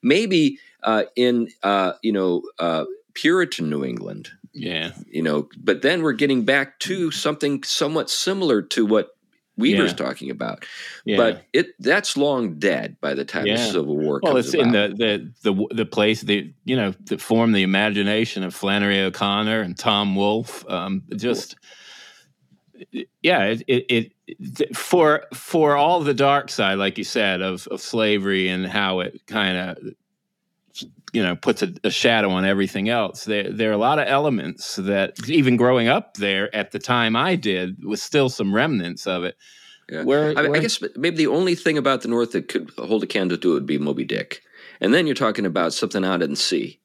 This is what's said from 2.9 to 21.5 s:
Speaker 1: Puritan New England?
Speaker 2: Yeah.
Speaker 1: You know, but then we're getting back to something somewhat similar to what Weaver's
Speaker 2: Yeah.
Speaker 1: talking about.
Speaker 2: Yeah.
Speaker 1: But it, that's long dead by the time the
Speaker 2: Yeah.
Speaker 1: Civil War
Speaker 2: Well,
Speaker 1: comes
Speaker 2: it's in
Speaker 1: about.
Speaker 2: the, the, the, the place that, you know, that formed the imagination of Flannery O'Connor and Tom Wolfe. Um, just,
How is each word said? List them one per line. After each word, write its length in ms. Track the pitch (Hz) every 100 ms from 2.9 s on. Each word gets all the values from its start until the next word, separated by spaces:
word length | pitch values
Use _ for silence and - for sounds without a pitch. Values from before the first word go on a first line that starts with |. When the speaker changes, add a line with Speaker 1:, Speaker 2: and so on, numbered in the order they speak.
| 381 _
Speaker 1:
Puritan 560 | - 151 185 175 - 80
New 120 | 73 67
England? 420 | 58 50 50 - - -
Speaker 2:
Yeah. 380 | - 87 82 82 - -
Speaker 1:
You 120 | 73
know, 260 | 80 73 73 -
but 160 | - 95
then 220 | 139 175
we're 100 | 160
getting 320 | 113 143 131
back 340 | 113 139 139 _
to 300 | - 190 170
something 520 | - 156 143 143 139
somewhat 480 | 139 - 147 156 -
similar 500 | - - 196 175 110
to 240 | 85 -
what 320 | 107 107 - _ _ _ _ -
Weaver's 360 | - 196 -
Speaker 2:
Yeah. 40 | -
Speaker 1:
talking 340 | 67 - 67
about. 360 | 64 - - - - - - -
Speaker 2:
Yeah. 100 | 101
Speaker 1:
But 280 | 117 - _
it, 140 | 139 - -
that's 400 | 101 185 202 135
long 400 | 143 135 110 76
dead 400 | 98 73 53 -
by 140 | 73
the 100 | 67
time 200 | 71 -
the 60 | 101
Speaker 2:
Yeah. 180 | 113 113
Speaker 1:
Civil 260 | 92 73 76
War 240 | 76 69
Speaker 2:
Well, 120 | 170
Speaker 1:
comes 100 | 131 120
Speaker 2:
it's 80 |
in 140 | 160 120
Speaker 1:
about. 300 | 110 104 98
Speaker 2:
the, 340 | 113 104 - -
the, 100 | 110
the, 200 | 98 101
the 120 | 117 110
place 340 | - 104 110
that, 320 | 101 101 73 - -
you 100 | 127
know, 160 | 101 92 -
that 160 | 101
formed 320 | - 113 117
the 80 | 104
imagination 800 | 95 95 107 104 101 107 113 104
of 120 | 92
Flannery 460 | - 98 101 101 98
O'Connor 640 | 95 92 101 101 107 110
and 160 | 95 -
Tom 380 | 117 101 101 95
Wolfe. 520 | 101 110 117 - -
Um, 340 | 92 95 95 - 107
just, 400 | 117 127 -